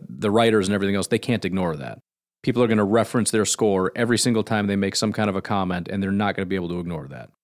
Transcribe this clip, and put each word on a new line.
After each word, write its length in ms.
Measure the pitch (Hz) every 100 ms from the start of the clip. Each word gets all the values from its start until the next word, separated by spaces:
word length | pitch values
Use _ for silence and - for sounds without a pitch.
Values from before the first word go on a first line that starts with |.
| -
the 220 | - 101
writers 360 | 107 117 110 92
and 60 |
everything 220 | 104 98 98
else, 120 | 90
they 120 | 113
can't 260 | - 117 95
ignore 300 | 92 90 73
that. 240 | 64 - _ _ _ _
People 220 | - 120
are 40 | 120
gonna 160 | 110
reference 460 | 101 113 110 127 104
their 160 | 110 101
score 460 | - 110 95 92 -
every 220 | 120 113
single 260 | 127 113
time 220 | 104 107 101
they 100 | 98
make 200 | 98 -
some 180 | 110
kind 160 | 104 104
of 60 | 95
a 80 |
comment, 440 | - 101 92 90 85
and 120 | 101
they're 100 | 98
not 240 | 98 104 98
gonna 120 | 92
be 80 | 95
able 140 | 87
to 100 | 87
ignore 280 | 87 82 69
that. 220 | 64 60 _